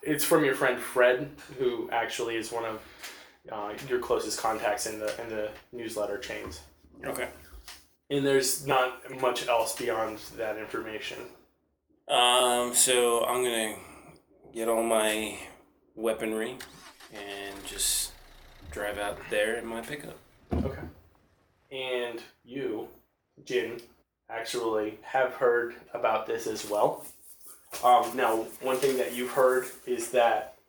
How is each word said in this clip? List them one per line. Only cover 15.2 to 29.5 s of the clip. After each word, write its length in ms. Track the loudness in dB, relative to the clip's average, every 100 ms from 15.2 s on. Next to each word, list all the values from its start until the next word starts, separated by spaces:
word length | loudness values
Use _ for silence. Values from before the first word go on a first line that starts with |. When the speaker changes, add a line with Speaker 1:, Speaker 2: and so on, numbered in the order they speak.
| -2 -6 -14 -18 _ _ _ -4
Speaker 2:
weaponry 640 | -2 -2 -2 -4 -4 -8 -14 -18 -20 -20 -18
and 540 | -14 -12 -10 -10 -10 -12
just 460 | -4 -2 0 -4 -10 -20 -20 -20 -20 -14
drive 280 | -8 -6 -4
out 180 | -4 -6 -4
there 240 | 0 2 0
in 100 | -4
my 160 | -8
pickup. 360 | -8 -10 -12 -16 -20 _ _
Speaker 1:
Okay. 280 | -2 -2 -4 -12 -16 -20 _ _ _ _ _ _
And 500 | -8 -4 -2 -4 -8 -14 _
you, 440 | -14 -8 -6 -6 -8 -14 _ _ _ _
Jin, 360 | -2 -2 -2 -8 -16 _ _ _ _
actually 680 | -8 -6 -2 0 0 -2 -6
have 320 | -4 0 0
heard 420 | 4 4 4 2 -6 -12
about 340 | -2 0 0 -2
this 180 | -4 -4
as 240 | -6 -2
well. 360 | 2 2 2 -10 -18 -20 -20 -20 -20 _ 2
Um, 320 | 6 8 6 0
now, 220 | 2 2 -2 -6
one 160 | -2 2
thing 200 | 2 2
that 160 | 0 -2
you've 160 | -4
heard 340 | 4 6